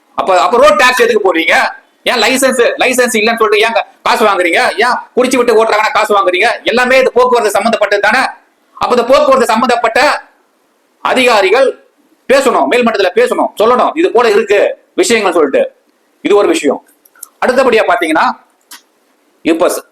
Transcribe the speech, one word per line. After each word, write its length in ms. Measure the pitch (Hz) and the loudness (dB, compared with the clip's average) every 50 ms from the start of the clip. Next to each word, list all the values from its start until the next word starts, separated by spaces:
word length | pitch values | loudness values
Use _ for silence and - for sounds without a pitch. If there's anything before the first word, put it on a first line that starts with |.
| _ _ _ | _ _ _
அப்ப, 260 | - - - 185 180 | -6 -2 0 0 0
அப்ப 160 | 185 180 240 | 2 2 2
ரோட் 200 | 240 269 302 311 | 4 4 4 4
டாக்ஸ் 240 | - 254 254 254 247 | 4 2 0 2 2
எதுக்கு 320 | 240 226 - 208 190 190 175 | 0 0 0 0 0 0 0
போடுறீங்க? 220 | 165 160 165 180 247 240 - - - _ _ _ _ - | 0 0 0 0 0 -2 -2 -6 -10 _ _ _ _ -6
ஏன் 140 | - 226 | -4 -2
லைசன்ஸ், 460 | 247 208 220 262 262 269 262 254 240 233 202 185 - | -2 0 0 0 0 0 0 0 2 0 0 0 0
லைசன்ஸ் 340 | - 247 254 247 247 240 226 | -2 -2 0 0 0 0 0
இல்லைன்னு 260 | 226 208 220 226 226 | -2 -2 -2 0 0
சொல்லிட்டு 200 | 226 214 220 214 | 0 0 2 0
ஏன் 140 | 202 226 226 | 0 0 -2
கா-, 140 | 202 - - _ _ - | -2 -4 -6 _ _ -4
காசு 220 | - 233 233 226 | -2 -2 0 0
வாங்குறீங்க? 360 | 214 196 180 180 170 165 202 247 220 180 | 0 0 0 -2 -2 0 0 0 -2 -2
ஏன் 200 | 160 220 247 240 - - - _ | -2 -2 -2 -2 -4 -6 -6 _
குடிச்சு 200 | - 254 262 262 | -2 -2 0 0
விட்டு 280 | 262 240 - 226 214 220 | 0 0 2 2 2 2
ஓட்டுறாங்கன்னா 280 | 220 202 208 214 214 - | 2 0 -2 -2 -2 -2
காசு 220 | 202 220 - 208 | -2 -2 0 0
வாங்குறீங்க? 480 | 202 196 185 180 185 202 240 220 - - | 0 0 0 0 0 0 -2 -2 -2 -4
எல்லாமே 360 | - 202 233 247 240 262 262 | -4 -2 0 0 2 2 2
இது 140 | 262 - - | 2 2 2
போக்குவரத்து 380 | 233 247 247 247 240 214 220 | 2 2 2 2 0 0 0
சம்பந்தப்பட்டது 520 | 233 202 202 226 220 208 214 196 202 202 196 | -2 -2 -2 -2 -2 -2 -2 -2 -2 0 0
தானே? 240 | 202 220 254 247 - - - _ _ _ _ _ _ _ | 0 0 0 -2 -4 -6 -12 _ _ _ _ _ _ _
அப்ப 220 | - 165 196 226 | -8 -4 -2 -2
இந்த 60 | 247 226 | 0 0
போக்குவரத்து 440 | 240 262 302 302 277 269 262 254 | 2 2 2 4 2 2 2 2
சம்பந்தப்பட்ட 760 | 240 220 226 254 247 240 233 233 226 226 240 254 294 247 - - - _ _ _ _ _ _ _ _ _ _ _ _ _ _ | 0 0 0 0 0 0 -2 -2 -2 0 0 0 0 0 -4 -8 -14 _ _ _ _ _ _ _ _ _ _ _ _ _ _
அதிகாரிகள் 840 | - - - 254 254 247 240 208 196 190 190 254 269 - - - _ _ _ _ _ _ _ _ _ - 240 | -6 -2 -2 0 2 2 2 2 2 2 2 2 0 0 -2 -6 _ _ _ _ _ _ _ _ _ 0 0
பேசணும், 340 | 277 277 247 214 180 143 139 | 2 2 2 0 0 0 0
மேல்மட்டத்துல 360 | - 247 240 226 214 196 196 180 - | 0 0 0 0 0 0 -2 0 0
பேசணும், 320 | 220 247 247 220 170 143 113 - | 0 0 0 0 -2 -4 -4 -2
சொல்லணும், 340 | - 196 220 247 233 202 147 139 | 0 0 2 2 2 0 0 0
"இது 160 | 151 165 180 196 | -2 -2 0 0
போல 180 | 226 240 226 | 0 2 2
இருக்கு 480 | 202 208 226 202 208 202 156 - - - _ _ _ | 2 0 0 0 0 0 0 0 -2 -6 _ _ _
விஷயங்கள்" 380 | - 180 - 233 226 202 190 165 | -4 -2 0 0 0 0 0 0
சொல்லிட்டு. 400 | 175 151 139 131 127 110 - - _ _ _ _ _ _ _ _ _ - | 0 0 0 0 -2 -2 -4 -6 _ _ _ _ _ _ _ _ _ -4
இது 140 | 156 190 | 0 0
ஒரு 120 | 202 202 180 | 2 2 0
விஷயம். 380 | 165 - 151 143 117 92 - _ _ _ _ _ _ _ - - _ _ - | -2 -2 -2 -4 -4 -4 -8 _ _ _ _ _ _ _ -20 -20 _ _ -4
அடுத்தபடியா 360 | 233 254 240 262 254 226 220 196 | -2 0 0 0 2 2 2 2
பாத்தீங்கன்னா, 440 | - 180 170 175 160 156 165 214 254 - - _ _ _ _ _ _ - - _ _ _ _ _ _ _ _ _ _ _ _ - | 0 0 -2 -2 -2 -2 0 -2 -2 -4 -6 _ _ _ _ _ _ -20 -20 _ _ _ _ _ _ _ _ _ _ _ _ -4
இப்ப 260 | 151 165 160 175 156 | -4 -2 0 0 -2
ச-, 160 | - - - _ | -2 -4 -10 _